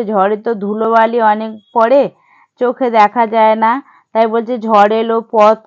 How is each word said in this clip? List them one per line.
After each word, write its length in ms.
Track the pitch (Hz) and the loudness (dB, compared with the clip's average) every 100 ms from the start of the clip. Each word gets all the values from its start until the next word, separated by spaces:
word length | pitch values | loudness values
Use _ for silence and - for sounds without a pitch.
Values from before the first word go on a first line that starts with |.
| 214 | -2
ঝড়ে 300 | 208 196 214 | -2 0 -2
তো 140 | 233 | -4
ধুলোবালি 680 | 214 202 214 220 226 226 233 | -6 -6 -4 0 2 2 0
অনেক 300 | 214 214 220 220 _ | 0 0 -6 -14 _
পড়ে, 300 | 240 226 277 233 - _ _ _ _ | -2 2 2 0 -6 _ _ _ _
চোখে 260 | 247 247 247 | -4 -2 -2
দেখা 340 | 226 208 247 220 | 2 2 0 -2
যায় 280 | 220 220 220 | 2 2 2
না। 160 | 220 262 - _ _ 220 | 0 -2 -8 _ _ -2
তাই 100 | 226 | 0
বলছে, 260 | 226 226 247 | -2 -4 -6
"ঝড় 340 | 220 214 208 220 | 0 2 2 0
এলো, 220 | 233 226 226 | -2 -4 -2
পথ 260 | 220 208 220 | 2 2 2